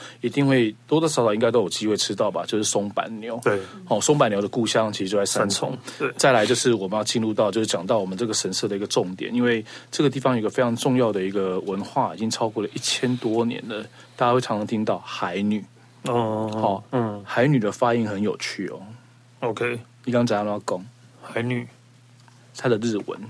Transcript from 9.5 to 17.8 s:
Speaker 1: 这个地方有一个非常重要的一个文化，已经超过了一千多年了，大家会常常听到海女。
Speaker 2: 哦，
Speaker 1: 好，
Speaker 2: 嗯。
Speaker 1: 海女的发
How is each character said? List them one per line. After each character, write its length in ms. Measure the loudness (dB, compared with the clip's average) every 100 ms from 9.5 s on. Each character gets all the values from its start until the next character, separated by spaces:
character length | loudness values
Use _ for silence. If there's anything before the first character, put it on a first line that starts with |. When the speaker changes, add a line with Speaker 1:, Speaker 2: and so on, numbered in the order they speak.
| 2 -2 -14 -6
Speaker 1:
这 120 | 0
个 60 | 2
地 100 | 2
方 160 | 0
有 60 | 2
一 20 |
个 60 | 0
非 140 | 2
常 120 | 2 2
重 200 | 2 4
要 160 | 4
的 100 | 2
一 80 | 0
个 300 | 0 0 -2
文 180 | -2 -4
化， 300 | -4 -2 -2
已 40 | -2
经 120 | -4
超 180 | -2 -2
过 140 | -2
了 60 | -6
一 60 | -4
千 360 | -4 -2 -2 -2
多 260 | 0 0
年 180 | 0 -2 -8
了， 160 | -10 -10 -16 -14 0
大 120 | 4
家 40 |
会 80 | 4
常 160 | 2 -2
常 100 | -2
听 160 | 0
到 160 | 0 -2
海 380 | -6 -6 -4 -2
女。 200 | 0 0 -4 -16 -20 -12
Speaker 2:
哦， 460 | -2 0 0 -2 -2
Speaker 1:
好， 300 | 0 0 0 -2
Speaker 2:
嗯。 300 | -2 -2 -4 -4
Speaker 1:
海 200 | 2 4
女 120 | 4
的 120 | 2
发 240 | 2